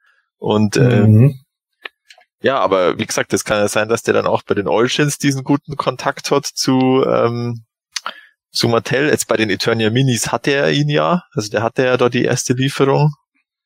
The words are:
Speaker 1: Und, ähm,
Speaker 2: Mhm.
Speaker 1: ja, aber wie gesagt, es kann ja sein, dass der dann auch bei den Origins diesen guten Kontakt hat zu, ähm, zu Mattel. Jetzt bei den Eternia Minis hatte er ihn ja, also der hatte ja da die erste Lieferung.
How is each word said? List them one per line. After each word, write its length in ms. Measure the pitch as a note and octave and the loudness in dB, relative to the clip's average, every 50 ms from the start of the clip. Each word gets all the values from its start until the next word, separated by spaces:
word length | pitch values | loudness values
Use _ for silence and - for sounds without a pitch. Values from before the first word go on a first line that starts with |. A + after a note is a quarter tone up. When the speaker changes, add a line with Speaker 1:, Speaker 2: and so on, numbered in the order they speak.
| _ _ _ _ _ _ _ _ | _ _ _ _ _ _ _ _
Speaker 1:
Und, 400 | - G#2+ G#2+ G#2+ G#2+ G#2 - - | -4 -2 0 2 0 0 2 2
ähm, 340 | C3+ B2 A#2+ G#2 G#2 A2 | 2 2 4 4 4 6
Speaker 2:
Mhm. 220 | G#2+ A2 B2 C#3+ - - _ _ _ _ _ _ _ _ - - _ _ _ _ - - _ _ _ _ - | 6 6 4 4 2 -2 _ _ _ _ _ _ _ _ -20 -20 _ _ _ _ -20 -20 _ _ _ _ -2
Speaker 1:
ja, 160 | A#2 C3+ C3+ | -2 0 0
aber 400 | F#2+ F#2+ F#2+ F#2+ F2+ E2 - - | 0 0 2 2 2 2 0 -2
wie 60 | A2 | -4
gesagt, 280 | - - - C3 - - | -4 -4 -4 -4 -2 -2
es 120 | G2 - | -4 -2
kann 140 | - A#2 G#2 | -2 -2 0
ja 80 | G#2 G#2 | 0 0
sein, 200 | - A2 G#2+ A2 | 0 -2 -2 0
dass 140 | A2+ A2+ - | -2 -2 0
der 100 | - G#2+ | 0 0
dann 140 | G#2+ G#2 - | 0 0 0
auch 160 | A2 A2 - | 0 -2 -2
bei 120 | - G2 | -2 -4
den 120 | G#2 G2 E2 | -2 -2 0
Origins 500 | - G#2 A#2 B2+ - - D3+ D3 - - | 0 2 2 0 0 0 0 -2 -2 -2
diesen 260 | - C#3+ C#3 C3+ C3 | -2 -2 -2 -2 -2
guten 340 | - C#3+ C#3 - - C#3+ - | -2 -2 -2 -2 -6 -10 -6
Kontakt 540 | - - C3 - - C#3+ C#3 - - - | -4 -4 -4 -4 -4 -6 -6 -6 -4 -2
hat 140 | C#3 C#3+ C#3 | -2 -2 -2
zu, 580 | - - - - - C3 C3 C3 C3 C3 C3 C3 A#2+ | -4 -6 -4 -2 0 2 2 2 2 2 2 2 2
ähm, 560 | A#2+ A#2 A#2+ A#2 A#2+ A#2+ A#2+ A#2+ A#2+ A#2 A2+ _ _ _ _ _ _ - - - - - - _ _ _ _ _ | 2 2 2 0 0 -2 -4 -6 -6 -8 -12 _ _ _ _ _ _ -14 -14 -14 -14 -16 -20 _ _ _ _ _
zu 160 | - - - A#2 | -4 -2 0 2
Mattel. 400 | A#2 A2+ - - - C3 D3 D3+ | 2 2 0 0 -2 0 0 2
Jetzt 200 | B2 - - - | 0 0 0 -2
bei 80 | A#2 G#2+ | -2 -2
den 120 | A2 G#2+ | 0 -2
Eternia 400 | F#2+ - - - A#2 A2+ A2 G#2+ | -2 -2 -2 -2 0 0 0 0
Minis 440 | A2 B2+ C3+ C3 B2 A2+ - - - | 2 2 2 2 0 0 -2 -4 -4
hatte 180 | A#2+ - - | -4 -2 -2
er 200 | C#3+ C#3 C#3+ D#3+ | 0 0 0 0
ihn 180 | D3+ D3 D3 D3 | 0 0 0 0
ja, 340 | D3 D3 D3+ D#3+ E3+ F3+ - _ | 0 0 0 0 0 -2 -4 _
also 180 | - C#3 G#2+ G#2 | -8 -8 -6 -4
der 140 | A2 G#2+ A2 | -4 -2 -2
hatte 220 | A2+ - - C3 | -2 0 0 0
ja 100 | B2+ B2+ | 0 2
da 140 | A#2+ B2 B2 | 2 0 0
die 140 | B2 B2 - | 0 0 0
erste 300 | - B2 B2+ - - B2+ | 0 -2 -2 -2 -4 -4
Lieferung. 600 | B2+ C3 C#3 - - C#3+ C3+ C3+ C#3+ D3 D3+ D3 - _ _ _ _ _ _ _ _ _ | -2 -2 -4 -2 0 0 2 2 2 2 0 0 -4 _ _ _ _ _ _ _ _ _